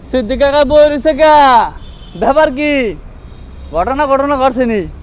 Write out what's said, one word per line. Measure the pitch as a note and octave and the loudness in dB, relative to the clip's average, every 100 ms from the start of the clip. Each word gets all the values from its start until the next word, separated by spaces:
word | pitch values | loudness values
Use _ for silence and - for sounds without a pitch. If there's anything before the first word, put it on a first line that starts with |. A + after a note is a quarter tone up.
| - | -4
সিদ্দিক | C4 G#3 B3 | -6 -4 -2
কাকা | C#4 C#4+ | 0 2
বই | C#4 D4+ D4+ | 2 4 4
রয়েছে | D4 D4+ C#4 | 2 -2 2
কে? | D#4 D4+ C#4 A#3+ F3 - - - - E3 | 4 6 6 4 0 -8 -20 -20 -20 -6
ব্যাপার | G#3+ C#4 D#4 | -2 2 0
কি? | C4 D4 C#4+ A#3 D#3+ - - - - - - - | -2 -2 -2 -4 -8 -16 -20 -20 -20 -20 -20 -8
ঘটনা, | D#3 F#3+ C4+ D4 | -4 -4 -2 -2
ঘটনা | C4+ C#4 C#4+ | 0 0 0
ঘটছে | C4 A#3+ B3 | -2 0 -2
নি? | G#3+ D#3 - | -2 -6 -12